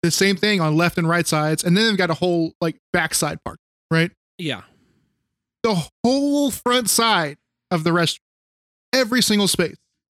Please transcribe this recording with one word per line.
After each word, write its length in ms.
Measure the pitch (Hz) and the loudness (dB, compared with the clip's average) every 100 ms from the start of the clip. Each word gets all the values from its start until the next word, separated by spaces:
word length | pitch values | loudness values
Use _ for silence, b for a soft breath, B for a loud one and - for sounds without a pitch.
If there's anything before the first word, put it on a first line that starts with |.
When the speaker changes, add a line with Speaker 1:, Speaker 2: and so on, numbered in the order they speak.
Speaker 1:
the 80 | 170 | -2
same 260 | - 196 202 | 2 0 0
thing 240 | 208 202 | 0 0
on 160 | 156 151 | 0 2
left 200 | 170 180 | 0 0
and 100 | 165 | 0
right 180 | 170 165 | 0 0
sides, 380 | 156 151 160 | -2 0 -2
and 120 | 180 180 | 2 2
then 100 | 226 | 2
they've 80 | 190 | 0
got 120 | 180 | -2
a 40 | |
whole, 400 | 156 180 170 160 - | -2 -2 0 -2 -4
like, 180 | 165 - _ | -6 -6 _
backside 500 | 175 214 - 151 - | -2 -2 -2 -4 -6
park, 140 | - - _ _ - | -12 -16 _ _ -2
right? 200 | 165 170 - _ - | 0 0 -6 _ -10
Speaker 2:
Yeah. 240 | 160 107 - _ _ _ _ _ _ _ _ _ | -8 -8 -12 _ _ _ _ _ _ _ _ _
Speaker 1:
The 260 | 233 185 - _ | -2 -2 -4 _
whole 460 | 233 269 285 285 285 | 0 2 2 0 0
front 380 | - 247 254 226 | -2 0 0 0
side 480 | - 226 196 151 147 _ _ - | 0 2 2 0 -8 _ _ -6
of 140 | 175 | -2
the 80 | 165 | 2
restaurant, 300 | 170 165 - _ _ _ _ _ _ _ | 2 0 -4 _ _ _ _ _ _ _
every 300 | 262 233 247 | 0 2 2
single 260 | 202 208 190 | 2 2 2
space, 280 | - 170 - _ _ _ | 0 -4 -6 _ _ _